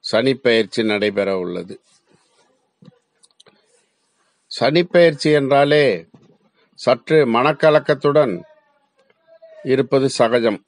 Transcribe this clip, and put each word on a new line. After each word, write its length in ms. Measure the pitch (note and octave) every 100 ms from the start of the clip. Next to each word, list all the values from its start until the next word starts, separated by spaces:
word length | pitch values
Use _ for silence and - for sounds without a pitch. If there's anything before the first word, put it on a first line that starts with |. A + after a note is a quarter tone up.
சனி 320 | - A2 B2+ B2
பெயர்ச்சி 480 | B2 A2+ G2+ -
நடைபெற 540 | A2 G#2 G#2+ G2+ G2 F#2+
உள்ளது. 400 | F2 F2+ F2+ - _ _ _ _ _ _ _ _ _ _ - _ _ _ _ _ _ _ _ _ _ _ _ _ _ _ _
சனி 320 | - A#2+ D#3+
பெயர்ச்சி 480 | F3+ F3 E3+ D3 D3+
என்றாலே 540 | D3+ C3+ C#3 C#3+ D3+ C#3 F2+ E2 _ _ _ _ _ _ _
சற்று 400 | - C3 - D#3 C3
மனக்கலக்கத்துடன் 1040 | A2+ C#3+ D3 D#3+ D3+ D3 C#3+ D3 D3 C3+ F2 - _ _ _ _ _ _ _ _ _ - - C3
இருப்பது 440 | C3 B2 C#3 C3+
சகஜம். 520 | - A#2 B2 A2+ G2+